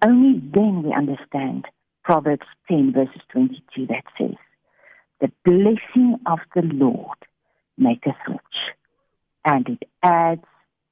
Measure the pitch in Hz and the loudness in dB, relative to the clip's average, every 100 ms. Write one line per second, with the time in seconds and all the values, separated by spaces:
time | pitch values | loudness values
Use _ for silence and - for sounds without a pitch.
0 | 214 247 269 220 143 196 214 185 151 - | 2 6 4 2 0 0 2 0 -2 -2
1 | 143 139 - 143 135 127 - _ _ _ | -4 -6 -8 -6 -6 -8 -12 _ _ _
2 | - 165 151 143 - _ - 165 135 131 | -2 0 0 -4 -6 _ -4 0 2 0
3 | 131 - - 127 131 131 _ - 127 113 | -2 -6 -8 -2 -2 -2 _ -12 -8 -8
4 | - - - - _ _ _ _ _ _ | -10 -8 -8 -8 _ _ _ _ _ _
5 | _ _ 139 _ - 180 202 220 - 254 | _ _ -6 _ 2 4 2 0 -2 2
6 | 247 - - 165 - 180 165 139 135 117 | 2 0 -4 -6 -4 -4 -4 0 0 -2
7 | - - _ _ _ _ _ - 123 120 | -10 -18 _ _ _ _ _ -2 0 0
8 | - - - - _ - - - _ _ | -4 -8 -10 -12 _ -12 -12 -14 _ _
9 | _ _ _ _ 156 139 123 117 - _ | _ _ _ _ 0 0 -2 -8 -12 _
10 | 180 170 165 165 _ _ _ _ _ | 0 2 0 -2 _ _ _ _ _